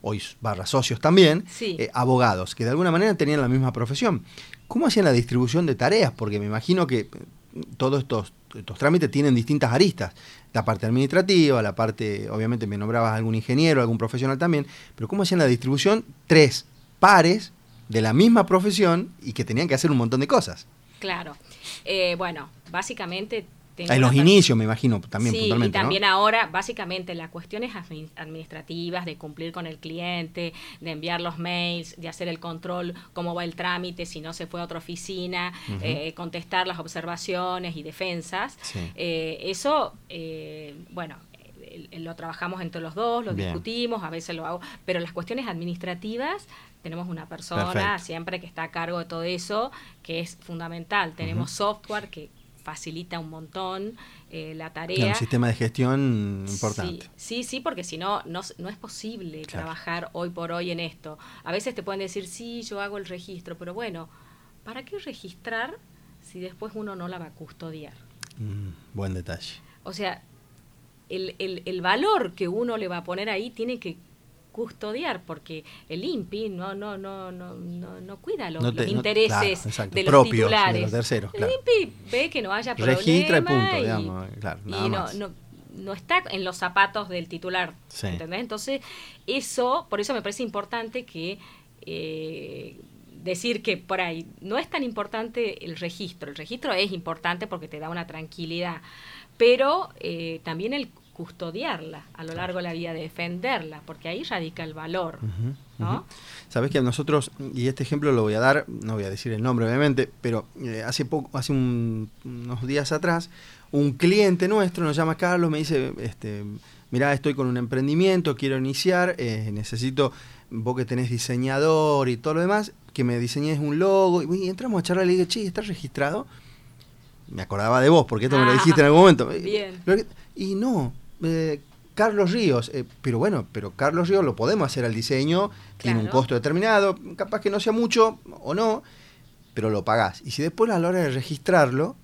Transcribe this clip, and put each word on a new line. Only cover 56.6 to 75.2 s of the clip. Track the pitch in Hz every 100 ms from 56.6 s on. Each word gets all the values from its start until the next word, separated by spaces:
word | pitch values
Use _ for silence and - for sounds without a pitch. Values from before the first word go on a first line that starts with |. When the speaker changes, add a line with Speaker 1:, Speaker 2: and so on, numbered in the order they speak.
| 110 104 135 175 - -
Speaker 2:
Sí, | - 233
sí, |
sí, | 247 254
porque | 285 254
si | 175 160
no, | 185 208 -
no | 170
s-, | 185 -
no | 175
es | 214
posible | - - 220 226 175 156
Speaker 1:
Claro. | 156 - 160
Speaker 2:
trabajar | 160 - 170 170
hoy | 170 175
por | 175 170
hoy | 170 175
en | 170
esto. | 170 - 156 151 - -
A | -
veces | 185 233 240
te |
pueden | 175 196
decir, | 190 190 185
"Sí, | - 233 233
yo | 226 202
hago | 202 202
el | 180
registro", | 180 175 185 175 170
pero | 175 185
bueno, | 233 170 160 - - - _ -
¿para | - 247
qué | 262 403
registrar | 311 196 190 - - 226 254 440 _ - - -
si | - 180
después | 180 180 214 214
uno | 214 190
no | 175
la | 180
va | 160
a |
custodiar? | - 156 - 165 156 147 - - - - -
Speaker 1:
Mm, | 107 101 95 80 - 98
buen | 98
detalle. | 92 85 90 - - - -
Speaker 2:
O | -
sea, | 262 196 - _ - _ - _ - - _ _
el, | 185 185 -
el, | 190 180 185
el | 185
valor | 180 220 381 415 202
que | 175 180
uno | 196 240 220
le | 190
va | 175
a |
poner | 175 180 208
ahí | 196 233
tiene | 240 226 240
que | 190 165 - _ _ _ _
custodiar, | - 226 - 214 226 330 190